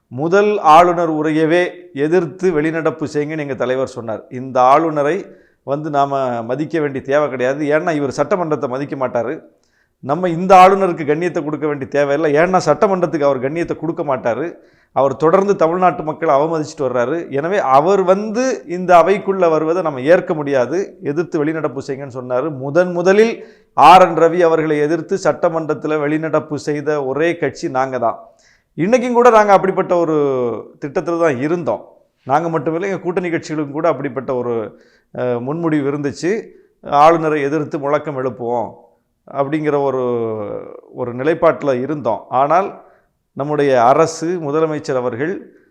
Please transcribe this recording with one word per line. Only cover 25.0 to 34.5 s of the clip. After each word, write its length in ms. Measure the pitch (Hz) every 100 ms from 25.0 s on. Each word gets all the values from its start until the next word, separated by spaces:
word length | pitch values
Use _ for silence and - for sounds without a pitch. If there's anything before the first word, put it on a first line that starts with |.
| 156 196
சட்டமன்றத்துல 760 | 160 143 175 160 156 147 156 156
வெளிநடப்பு 580 | 147 156 160 151 156 147
செய்த 500 | - 147 143 151 131
ஒரே 320 | 135 170 165
கட்சி 320 | 139 - 165
நாங்க 300 | 131 135 127
தான். 200 | 117 - - _ _ _ _ -
இன்னைக்கும் 360 | 175 247 247
கூட 160 | 240 240
நாங்க 240 | 220 208
அப்படிப்பட்ட 420 | 190 190 190 185 180
ஒரு 200 | 160 156 143 131 120 107 - - 147
திட்டத்துல 340 | 143 147 170
தான் 180 | 165 123
இருந்தோம். 500 | 147 175 131 101 - _ _ _
நாங்க 360 | - 147 170 160
மட்டுமில்லை, 220 | 139 160
எங்க 180 | 196 185
கூட்டணி 300 | 170 180 175
கட்சிகளுக்கும் 420 | 160 - 151 143
கூட 160 | 139 175
அப்படிப்பட்ட 480 | 135 143 123 127 127
ஒரு, 440 | 120